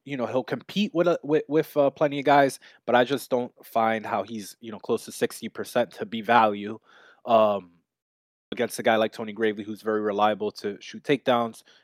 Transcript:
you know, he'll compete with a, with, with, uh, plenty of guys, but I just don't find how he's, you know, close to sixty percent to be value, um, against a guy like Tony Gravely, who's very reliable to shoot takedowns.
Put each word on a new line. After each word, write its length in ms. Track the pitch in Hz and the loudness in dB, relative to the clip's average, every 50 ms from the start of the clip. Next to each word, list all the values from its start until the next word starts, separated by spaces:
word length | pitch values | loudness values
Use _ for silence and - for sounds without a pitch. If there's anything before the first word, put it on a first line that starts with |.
| _ | _
you 100 | 139 143 | -10 -6
know, 100 | 127 117 | -6 -4
he'll 160 | 107 120 127 123 | -2 -2 -4 -4
compete 480 | - 143 - - - - 190 208 - - | -4 -6 -8 -8 -6 -2 -2 -2 0 0
with 140 | 165 175 | 2 2
a, 120 | 175 165 - - | 2 2 0 0
with, 220 | 143 156 147 - | 0 0 0 0
with, 280 | - 147 160 156 - - | 2 0 0 0 2 2
uh, 140 | 147 143 135 | 2 2 2
plenty 300 | - - 160 143 143 143 | 2 0 0 0 0 0
of 60 | 131 | 2
guys, 340 | 147 139 143 139 135 - - - - - _ _ | 4 6 6 6 4 2 -4 -14 -20 -20 _ _
but 80 | - 120 | 2 4
I 100 | 123 123 | 4 4
just 280 | 120 143 123 - - | 2 0 -4 -2 -2
don't 220 | 131 120 123 - _ - - | -2 -2 -2 -4 _ -18 -14
find 400 | - - 117 113 113 110 110 107 | -4 0 0 2 2 0 -2 -4
how 160 | 107 110 101 | -4 -4 -4
he's, 340 | 98 110 117 107 95 - - _ | -4 -6 -10 -12 -12 -14 -16 _
you 120 | 120 113 | -16 -16
know, 80 | 104 98 | -14 -10
close 260 | - - 117 110 - | -4 -4 -4 -4 -4
to 60 | 110 | -8
sixty 380 | - - 131 - - - 113 107 | -6 -4 -4 -4 -4 -8 -12 -12
percent 420 | - - 101 - - 123 117 - - | -10 -10 -10 -4 -2 -2 -2 -2 -6
to 120 | - - | -10 -10
be 160 | - 117 113 | -8 -8 -4
value, 560 | 143 - 123 117 110 107 101 104 101 104 110 - _ _ _ _ - - _ _ - | 0 2 4 4 4 4 0 -2 -6 -10 -12 -14 _ _ _ _ -20 -20 _ _ 0
um, 460 | 117 113 110 107 104 101 98 90 87 85 _ _ _ _ _ _ _ _ _ _ _ _ _ _ _ | 4 6 6 6 4 2 0 -6 -10 _ _ _ _ _ _ _ _ _ _ _ _ _ _ _ _
against 280 | - - 117 110 - - | -6 -4 -4 -4 -4 -2
a 40 | 110 | 0
guy 120 | 120 113 | 2 2
like 160 | 107 110 110 - | 4 2 0 -4
Tony 180 | - 113 110 | -8 -10 -10
Gravely, 320 | 104 110 113 110 104 107 95 | -4 -2 -2 -2 -2 -4 -8
who's 200 | 107 107 95 107 | -10 -12 -6 -4
very 180 | 110 107 107 | -2 -2 -2
reliable 500 | 104 107 101 101 104 107 107 95 107 104 - | -2 -2 0 2 2 2 2 0 -4 -6 -6
to 220 | - - 104 98 - | -6 -8 -8 -8 -10
shoot 220 | - - - 110 - | -12 -16 -18 -8 -2
takedowns. 580 | - 143 123 - 131 123 120 117 113 113 - - _ _ _ | -2 -2 0 0 0 0 0 0 -4 -6 -12 -20 _ _ _